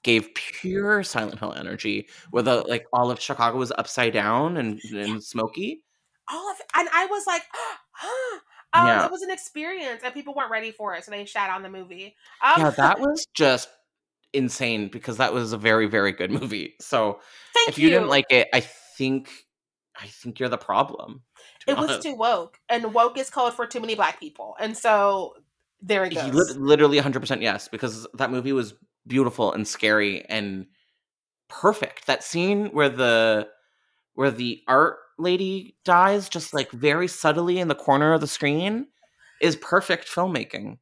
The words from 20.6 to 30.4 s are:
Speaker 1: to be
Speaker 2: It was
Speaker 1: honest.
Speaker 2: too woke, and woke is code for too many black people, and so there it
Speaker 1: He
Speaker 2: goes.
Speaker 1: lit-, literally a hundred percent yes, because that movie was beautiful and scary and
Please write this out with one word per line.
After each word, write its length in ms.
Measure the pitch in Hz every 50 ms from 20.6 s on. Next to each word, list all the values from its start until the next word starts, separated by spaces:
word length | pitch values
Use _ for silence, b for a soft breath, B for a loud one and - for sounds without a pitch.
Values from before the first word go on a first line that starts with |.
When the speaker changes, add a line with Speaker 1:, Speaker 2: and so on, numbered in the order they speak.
| - - 95 110 139 143 - - - - 117 135 _ _ B B B B B B
Speaker 1:
to 60 | B
be 60 | -
Speaker 2:
It 60 | 285 277
was 120 | 302 302
Speaker 1:
honest. 120 | 262 -
Speaker 2:
too 120 | - 311 269
woke, 440 | 220 220 240 233 180 165 170 _ _ _ -
and 240 | 240 233 233 220 208
woke 240 | 240 233 240 240 269
is 100 | 262 -
code 240 | - 285 247 240
for 140 | 240 - 233
too 140 | 226 - 240
many 140 | 220 208 220
black 240 | 208 190 160 - -
people, 380 | 165 - _ - - - - -
and 180 | 220 214 220
so 580 | - - 233 214 208 202 202 196 190 175 - - - _ _ _ _ _ _ _ _
there 220 | 196 180 214 196 190
it 80 | 180
Speaker 1:
He 60 | 160 156
Speaker 2:
goes. 140 | 143 131 131
Speaker 1:
lit-, 220 | 156 185 - 127
literally 400 | 139 135 139 151 147 151 143 143
a 60 | 147
hundred 180 | 139 143 127 127
percent 220 | 110 - 135 104
yes, 260 | 113 110 98 104 - -
because 380 | - 107 131 120 110 110 110 - -
that 160 | - 135 120
movie 220 | 127 127 120 135
was 200 | 139 131 120 101 - _ _ _ _ _ _
beautiful 460 | 120 123 135 131 120 120 - 113 98
and 160 | - 110 107 -
scary 560 | - - - 107 107 107 104 101 98 80 - -
and 360 | 110 110